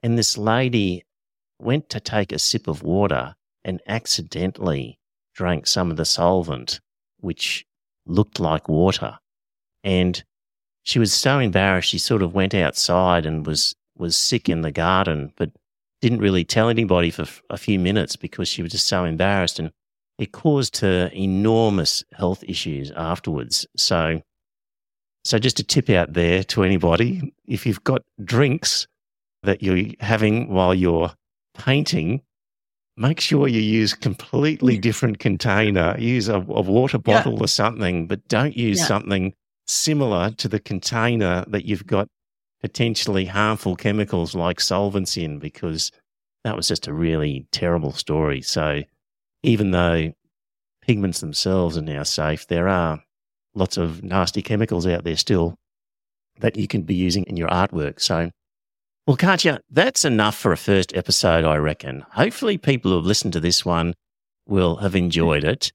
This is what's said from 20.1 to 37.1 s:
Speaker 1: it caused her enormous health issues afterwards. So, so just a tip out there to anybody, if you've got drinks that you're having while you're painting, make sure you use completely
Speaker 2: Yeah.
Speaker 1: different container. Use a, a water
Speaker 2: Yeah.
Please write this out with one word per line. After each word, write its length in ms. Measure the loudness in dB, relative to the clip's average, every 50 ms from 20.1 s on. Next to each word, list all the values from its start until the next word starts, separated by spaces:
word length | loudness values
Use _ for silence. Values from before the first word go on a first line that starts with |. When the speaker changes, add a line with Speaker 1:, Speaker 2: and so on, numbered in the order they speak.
| _ _
Speaker 1:
it 140 | -10 -8
caused 460 | -8 -2 0 2 2 2 0 -2 -4 -2
her 340 | 0 0 2 2 0 -2 -4
enormous 880 | -4 -2 0 0 2 2 4 4 4 4 4 2 2 0 0 -2 -4 -6 _ -8
health 300 | -2 -2 -2 -2 -2 -6 -10
issues 420 | -8 -6 -6 -6 -6 -6 -8 -10
afterwards. 760 | -8 -8 -4 -4 -4 -4 _ -6 -6 -6 -6 -4 -4 -6 -6 -6 _ -2
So, 440 | 0 0 2 2 2 0 -2 -4 -6 _ _ _ _ _ _ _ _ _ _ _ _ _ _ _ _ _ _ _ _
so 140 | 0 0 2
just 220 | 2 2 0 0
a 40 | -2
tip 280 | 0 0 0 2 4
out 220 | 4 4 2 2 0
there 300 | 0 2 4 2 2 0
to 180 | -2 0 0 2
anybody, 680 | 2 2 2 4 4 4 4 2 0 0 -4 -6 -8 -10 _ _ -8
if 200 | -8 -4 -2 -2
you've 160 | -4 -2 _
got 180 | -2 -2 -2 -2 _ _ -16 -8
drinks 640 | -2 2 2 2 2 2 -2 -2 -2 -4 -4 -6 _ _ _ _ _ _ _ _ _ _ _ 0
that 180 | 0 0 0
you're 300 | 2 0 2 2 0 -2 -6 _
having 500 | -2 0 0 2 4 2 2 2 -2 0
while 240 | 0 2 4 4 4
you're 380 | 4 4 2 4 2 0 -2 -4 _ _ _ _ _ _ _ _
painting, 680 | -6 -2 0 0 2 0 0 -2 -2 -2 -2 -2 -4 _ _ _ _ _ _ _ _ _ _ _ _ _ _ _ -2
make 220 | 0 0 0 0
sure 280 | -2 0 2 2 2 2
you 140 | 2 2
use 320 | 2 2 2 2 2 2 0
completely 840 | -2 -4 -4 -4 -4 -10 -4 -2 0 0 0 0 2 2 2 2
Speaker 2:
Yeah. 60 | 4
Speaker 1:
different 380 | 2 -2 0 0 0 -2 -2 0
container. 760 | -2 -2 -2 0 0 2 2 4 4 4 4 4 2 2 0 0
Use 280 | 0 0 0 0 0 0
a, 80 | 0 -2
a 240 | -2 -2 -2 -2
water 360 | 0 2 4 2 2 2 0 -2 2
Speaker 2:
Yeah. 160 | 4